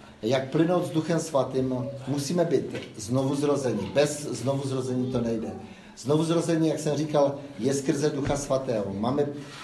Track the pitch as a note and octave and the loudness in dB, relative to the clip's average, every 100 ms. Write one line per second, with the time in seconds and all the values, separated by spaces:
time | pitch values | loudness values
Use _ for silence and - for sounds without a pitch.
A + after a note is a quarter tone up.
0 | - - A2 C3 C3 D#3 E3 F3+ B2+ D#3 | -20 -6 0 0 2 2 4 2 0 -2
1 | D3+ D#3+ - C#3 B2+ C3+ C3 B2+ A#2+ - | 0 0 0 0 0 0 0 -2 -4 -8
2 | - C#3+ - F3 E3 B2+ - A2+ - - | -4 -4 0 0 2 2 0 -6 -10 -10
3 | G2 C3 C3+ C#3+ C#3+ C#3 B2+ G#2 F#2+ F#2 | -2 0 2 2 2 2 2 -2 0 2
4 | D3 - B2+ B2 B2 C#3 C3+ C3 B2 B2+ | 2 0 -6 -4 -2 -2 -2 -2 -2 -2
5 | B2 B2 A#2 A2+ - - - - - - | 0 0 0 -2 -4 -8 -12 -18 -20 -8
6 | A#2+ D3+ E3 E3 D#3+ D#3+ D#3+ D3+ D3+ C#3 | 0 2 4 2 2 4 2 2 0 0
7 | D3+ D3+ C#3+ - - - A#2+ C#3 - C#3+ | 2 4 4 2 -8 -4 0 0 0 2
8 | D3 C#3+ - C#3+ - C3 C3+ A2 G2 G2 | 2 0 0 -2 0 0 0 -2 -2 -2
9 | A#2 C#3+ C#3+ - - - | 0 2 0 -2 -10 -10